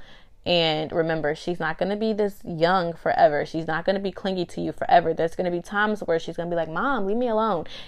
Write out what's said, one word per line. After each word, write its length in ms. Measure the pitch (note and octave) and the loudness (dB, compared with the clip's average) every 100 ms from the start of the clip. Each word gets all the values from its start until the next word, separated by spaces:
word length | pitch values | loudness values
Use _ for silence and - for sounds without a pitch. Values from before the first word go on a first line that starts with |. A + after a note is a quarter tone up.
| - - - - - | -18 -18 -20 -10 0
and 460 | F3 E3 D#3 D#3 | 2 4 2 -2
remember, 420 | E3+ E3 D#3+ D#3 | 0 0 2 0
she's 260 | D#3+ - F3 | -2 -4 -4
not 200 | D#3+ - | -2 -2
gonna 160 | F#3 G#3 | -2 0
be 180 | A3 | 0
this 280 | G#3 G#3 G3 - | 2 0 -2 -8
young 480 | E3 E3 F#3 E3+ | 2 4 4 2
forever. 500 | E3 F3 - E3 D3 | -2 0 6 6 4
She's 220 | D3+ D#3+ D#3+ | -2 -4 -2
not 180 | D#3 | -2
gonna 160 | E3+ G3 | 0 0
be 120 | G3 | -2
clingy 340 | F#3 G3 F#3+ E3+ | -4 -4 -2 -4
to 160 | - | -4
you 100 | E3+ | -6
forever. 440 | - - F3 E3 D#3+ | -4 4 4 4 0
There's 200 | E3 - | -2 -2
gonna 140 | F3+ | -2
be 140 | F3 | -2
times 380 | - G3+ G#3+ G#3 | -4 -2 0 0
where 180 | G3 E3 | 0 -2
she's 180 | - E3+ | -2 -6
gonna 140 | E3+ | -4
be 40 | E3+ | -2
like, 140 | D#3 | -2
"Mom, 380 | E3 B3 C4 G3 | -2 0 0 0
leave 100 | A3 | 0
me 100 | B3 | 0
alone." 380 | G#3+ A3 F3+ - - | 0 0 0 -4 -12